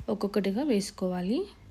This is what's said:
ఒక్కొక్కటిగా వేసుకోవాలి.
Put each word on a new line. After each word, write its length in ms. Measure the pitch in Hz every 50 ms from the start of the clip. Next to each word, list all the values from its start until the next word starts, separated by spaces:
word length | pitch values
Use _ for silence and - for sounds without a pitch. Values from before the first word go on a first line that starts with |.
| - -
ఒక్కొక్కటిగా 560 | 214 196 - 196 - 214 190 196 190 233 294
వేసుకోవాలి. 760 | 302 226 202 196 - - - 190 180 180 180 180 185 233 339 403 - - - - -